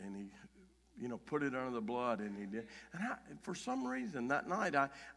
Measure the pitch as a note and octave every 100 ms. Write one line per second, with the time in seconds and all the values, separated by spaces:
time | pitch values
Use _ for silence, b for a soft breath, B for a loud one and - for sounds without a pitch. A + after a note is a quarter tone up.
0 | G2 G2 G3+ - - - - - _ -
1 | B2 A#2 - D3 C#3+ B2+ C3 A#2+ A2 B2
2 | B2 A2 G#2 G2+ G2+ A2 A2+ B B E3+
3 | A3+ - - C#3 - F3+ B3 C4 B3+ B3+
4 | A#3 C#3+ A#2+ C#3+ - F#3+ G3 C#3+ C#3 B
5 | B